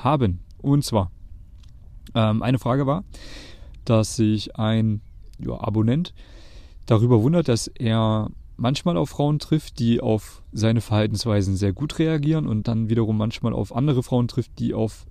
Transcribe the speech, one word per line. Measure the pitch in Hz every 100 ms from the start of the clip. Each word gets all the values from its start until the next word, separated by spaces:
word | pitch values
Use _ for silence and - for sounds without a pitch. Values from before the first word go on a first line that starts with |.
haben. | 127 151 117 87 - -
Und | 139 143
zwar, | - 110 87 - - - - - - - - - - -
ähm, | 110 110
eine | 117 127
Frage | 120 131 135
war, | 156 202 - - - - - - - -
dass | 113 110 -
sich | 107 107 - -
ein, | 110 113 110 104 - - - -
ja, | - 60
Abonnent | - 104 110 135 180 - - - - - - - -
darüber | 113 120 120
wundert, | 117 175 156
dass | 113 -
er | - 120 113 110 107 107 - - -
manchmal | 113 139 175 170
auf | 147
Frauen | - 147 147
trifft, | - 156 - -
die | 117 117
auf | 120 110 - - -
seine | - 110 113
Verhaltensweisen | - 107 107 104 120 104 98 95
sehr | 101
gut | 92 147 -
reagieren | 160 160 147 160 151
und | 107 104
dann | 113 110
wiederum | 117 110 107
manchmal | 110 - 120
auf | 113 107 -
andere | 143 127
Frauen | 123 123 120
trifft, | - 113 -
die | 117
auf | 104 110 - -